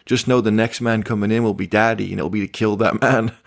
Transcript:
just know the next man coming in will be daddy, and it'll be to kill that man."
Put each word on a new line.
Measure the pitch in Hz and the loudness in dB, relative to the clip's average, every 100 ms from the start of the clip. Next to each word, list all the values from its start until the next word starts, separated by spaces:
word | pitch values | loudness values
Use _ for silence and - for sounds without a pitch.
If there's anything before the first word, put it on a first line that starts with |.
| - | -2
just | 123 - | -2 2
know | 127 | 2
the | 113 | 4
next | 107 113 - | 2 0 -2
man | 120 110 | -2 -2
coming | 104 110 101 | -2 -2 0
in | 113 | 0
will | 113 98 | 0 -2
be | 95 | 0
daddy, | 104 113 110 98 | 2 2 0 -4
and | 95 | -4
it'll | 76 | -4
be | 104 | -4
to | 98 | -6
kill | - 110 104 | -2 -2 2
that | 107 107 | 0 2
man." | 127 127 110 - | 2 2 -2 -6